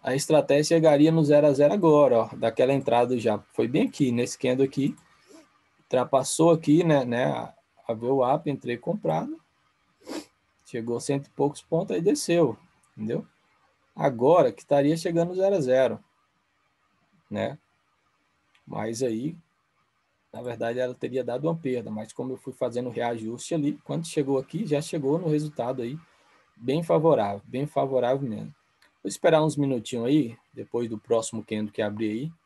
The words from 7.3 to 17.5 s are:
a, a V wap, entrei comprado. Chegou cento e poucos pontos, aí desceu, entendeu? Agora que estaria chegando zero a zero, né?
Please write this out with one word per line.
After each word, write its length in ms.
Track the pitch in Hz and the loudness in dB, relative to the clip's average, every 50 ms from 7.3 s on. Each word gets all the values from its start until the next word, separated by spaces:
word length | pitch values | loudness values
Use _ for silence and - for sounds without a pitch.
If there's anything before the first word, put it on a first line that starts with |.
| 139 | -2
a, 220 | 120 117 - - _ _ _ _ _ _ - | -4 -8 -10 -16 _ _ _ _ _ _ -8
a 60 | 117 | -6
V 120 | 110 117 123 | -4 -2 -2
wap, 380 | 135 139 127 123 139 160 160 | 0 2 2 2 0 -2 -2
entrei 300 | 151 139 - - 123 120 | -6 -8 -6 -6 -8 -8
comprado. 640 | 120 - 170 170 208 - 160 156 160 175 277 320 330 _ _ _ _ _ _ _ _ _ _ _ _ _ - 269 - - _ _ _ _ _ _ _ _ | -6 -6 -6 -8 -4 -4 -4 -4 -4 -4 -6 -12 -14 _ _ _ _ _ _ _ _ _ _ _ _ _ -14 -14 -14 -14 _ _ _ _ _ _ _ _
Chegou 360 | - - 123 113 117 120 117 | -12 -10 -10 -6 -4 -6 -6
cento 280 | - - 143 139 139 _ | -4 -4 -4 -4 -4 _
e 20 | |
poucos 320 | _ - 139 147 147 - - | _ -2 -2 -2 -2 -6 -8
pontos, 340 | _ - 160 190 - - | _ -2 -2 -2 -2 -4
aí 60 | - 170 | 0 0
desceu, 560 | 196 294 294 - - 175 175 165 123 110 - _ _ _ _ _ _ _ | 0 0 0 0 0 2 2 2 2 0 -6 _ _ _ _ _ _ _
entendeu? 320 | - 110 110 123 156 - _ _ _ _ _ _ _ _ _ _ _ _ _ _ | -10 -8 -6 -6 -6 -8 _ _ _ _ _ _ _ _ _ _ _ _ _ _
Agora 560 | 214 160 147 131 113 120 135 170 180 147 123 110 | -2 -2 -2 0 2 4 4 6 6 6 4 2
que 80 | - | -4
estaria 340 | - _ 147 143 139 147 160 165 | -4 _ 2 2 4 2 0 0
chegando 360 | 165 185 170 165 170 175 180 | -2 -2 0 0 -2 -2 0
zero 220 | 185 190 196 202 | 0 0 2 2
a 40 | 190 143 | 2 2
zero, 420 | 127 127 131 131 120 107 104 _ _ _ _ _ _ _ _ _ _ _ _ _ _ _ _ _ _ _ _ _ _ _ _ _ _ | 2 2 4 4 2 0 -4 _ _ _ _ _ _ _ _ _ _ _ _ _ _ _ _ _ _ _ _ _ _ _ _ _ _
né? 280 | 104 104 104 120 | -6 -6 -6 -6